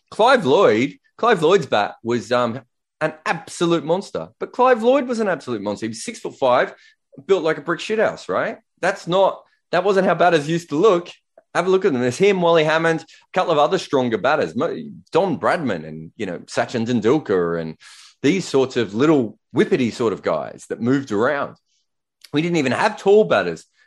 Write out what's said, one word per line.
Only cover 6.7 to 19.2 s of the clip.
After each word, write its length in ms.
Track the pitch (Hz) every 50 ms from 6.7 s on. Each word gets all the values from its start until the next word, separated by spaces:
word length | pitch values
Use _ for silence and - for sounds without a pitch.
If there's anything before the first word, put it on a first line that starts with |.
| - _ _ _ _ _ _ _ _ - 135
built 180 | - 196 185 151
like 140 | 160 151 147
a 40 |
brick 180 | 143 160 170 160
shithouse, 480 | - - 214 220 208 120 82 82 - -
right? 300 | 92 110 143 202 - - _ _ _ _
That's 260 | - 175 240 - - 165
not, 360 | 170 190 196 170 - - - _ _ _ _ _
that 140 | - 170 180
wasn't 220 | 202 202 196 185 190
how 80 | 175
batters 340 | 160 170 180 170 160 143 151
used 200 | 165 170 - -
to 60 | 147
look. 340 | 147 190 220 185 175 175 - - _ _ _ _ - _ _ _
Have 140 | 156 175 185
a 20 |
look 160 | 185 190 190
at 80 | 202 143
them. 80 | 120
There's 160 | 123 123 123 -
him, 240 | 185 202 202 185
Wally 240 | 175 170 170 165 151
Hammond, 360 | 156 156 160 165 165 165 156
a 40 | - _ - _ _ _ -
couple 180 | 185 180 170
of 60 | 165 147
other 200 | 147 156 185 180
stronger 400 | 180 - - 139 127 123 113 104
batters, 380 | - 131 151 151 127 80 80
Mo-, 220 | 113 147 - - - 78 - - - - _
Don 280 | - 151 196 196 143 90
Bradman 460 | - 117 151 185 156 123 98 82 76
and, 260 | 78 78 80 80 85 _ _
you 80 | 110
know, 140 | 92 87 -
Sachin 460 | - - - - 117 120 - 120 113
Tendulkar 760 | 110 127 117 95 110 143 156 143 - 101 92 87 85 85 85
and 160 | 80 80 80 - _ - - - - - _ _
these 240 | - 139 180 190 -
sorts 300 | - - 135 131 127 -
of 180 | 123 117 92 101
little 440 | 110 135 156 160 143